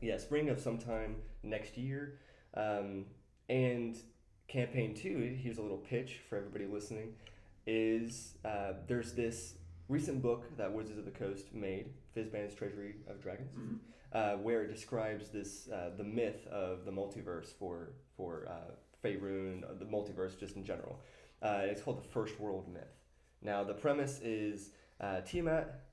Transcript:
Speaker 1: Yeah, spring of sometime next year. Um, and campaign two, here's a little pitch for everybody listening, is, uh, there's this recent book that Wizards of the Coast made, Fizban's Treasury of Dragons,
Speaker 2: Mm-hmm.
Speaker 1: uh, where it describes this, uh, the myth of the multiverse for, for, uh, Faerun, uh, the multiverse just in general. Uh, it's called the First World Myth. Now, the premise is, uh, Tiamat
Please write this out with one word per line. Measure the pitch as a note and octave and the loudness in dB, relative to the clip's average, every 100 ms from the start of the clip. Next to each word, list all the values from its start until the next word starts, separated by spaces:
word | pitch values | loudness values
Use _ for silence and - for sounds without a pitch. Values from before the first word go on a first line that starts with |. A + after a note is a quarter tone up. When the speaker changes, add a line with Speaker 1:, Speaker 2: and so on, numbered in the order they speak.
Speaker 1:
Yeah, | A2+ - | 2 2
spring | - D3 D3+ | 4 4 6
of | C3 | 4
sometime | A#2+ A2+ A#2+ A2 A2 A2 - - | 2 0 0 0 0 -2 -4 -8
next | G#2+ G#2+ - A#2+ | -2 -2 -2 -4
year. | C3 C#3 C#3+ C3+ - - - - | -2 -2 -4 -8 -18 -20 -6 0
Um, | G#2+ G#2 G2+ G2 G2 - - - - | 2 4 2 -2 -6 -12 -20 -12 2
and | C3 B2+ A#2+ A#2 A2+ - - - - - | 6 6 4 0 -4 -10 -20 -20 -20 -2
campaign | C3 A#2+ B2+ A2 | 2 4 4 2
two, | G#2+ F#3+ C#3+ A#2 C3 | 0 0 2 2 0
here's | B2 A2+ | -2 -2
a | |
little | A2 - | -2 -2
pitch | - B2 C3 - - | 0 0 0 -6 -4
for | G#2 | -2
everybody | G2 G#2 G2 | -2 -4 -2
listening, | G#2 G#2+ A2 A2 - - - - - A2 | -2 -4 -6 -6 -10 -16 -18 -20 -6 2
is, | A2 A2 A2+ A#2 B2+ - - A2 | 6 8 6 4 -4 -10 -6 -2
uh, | G#2 G2 F#2+ E2 | 0 0 -2 2
there's | A#2+ A#2 | 2 2
this | A#2+ A#2 A#2 - - - - - | 2 2 0 -6 -12 -14 -12 0
recent | D3 - C3 | 2 4 4
book | B2 A#2 - A#2 | 4 4 0 -2
that | G2 | 0
Wizards | A2 G#2+ G#2+ | 0 -2 -4
of | G2+ | -6
the | |
Coast | - G2 G2 - | -2 -2 -2 -6
made, | G#2+ G2 F#2+ B2+ - - A2+ | -4 -2 -2 -4 -10 -6 -4
Fizban's | A2 G#2+ G#2 | -2 -2 -4
Treasury | - G#2 G#2 G2+ G2+ - | -4 -4 -4 -6 -8 -10
of | G2 | -8
Dragons, | F#2+ G2 C3 | -6 -6 -6
Speaker 2:
Mm-hmm. | - - A3+ - - - | -6 -4 -6 -8 -18 -2
Speaker 1:
uh, | A2+ G#2 G2+ | 4 4 4
where | A2 A2+ | 4 4
it | G#2 | 4
describes | - - A#2 A2 G#2 G#2+ | -4 -2 0 2 0 -4
this, | G#2 G2 - - | -4 -4 -8 -6
uh, | G2+ F2 F#2+ | -2 -2 -2
the | |
myth | G#2 A#2 A2 - - | 0 2 2 0 -4
of | G2+ F#2 F2+ F#2+ | -2 0 -2 -2
the | |
multiverse | F#2+ G2 G#2+ F2+ E2+ E2 | -2 -2 -2 -4 -6 -6
for, | - F#2 E2+ E2 - - - | -6 -4 -4 -6 -12 -16 -6
for, | F2+ D#2+ F2+ | -4 -4 -6
uh, | E2+ - - - - | -8 -8 -12 -18 -2
Faerun, | A2 F#2+ G2 F#2+ F#2+ F#2 | 0 0 0 0 0 -2
uh, | - G2 | -6 -6
the | G#2+ | 0
multiverse | G#2 G2+ F#2 F#2 - | 0 0 0 0 -2
just | F#2+ G2+ | -6 -6
in | |
general. | F#2+ F2 - - - - - - | -4 -4 -4 -8 -12 -20 -20 -2
Uh, | G#2+ G2+ | 2 4
it's | G2 G2+ | 4 2
called | C3 C3 | 0 -2
the | - | -2
First | A#2+ G#2+ - | -2 -2 -2
World | G#2 F#2+ F2+ | -2 -2 -4
Myth. | F2 - - - - - _ | -10 -12 -16 -20 -20 -20 _
Now, | G#2 G2+ | 0 2
the | G2+ | 2
premise | G2+ C#3+ C#3+ C3+ - | 2 4 4 2 0
is, | A#2 A2 G#2+ G2 - - - - | 0 2 2 -2 -8 -16 -20 -6
uh, | G2+ F#2 | -2 0
Tiamat | F#2 F3 E3 D#3+ - - - | 0 2 4 4 2 -6 -6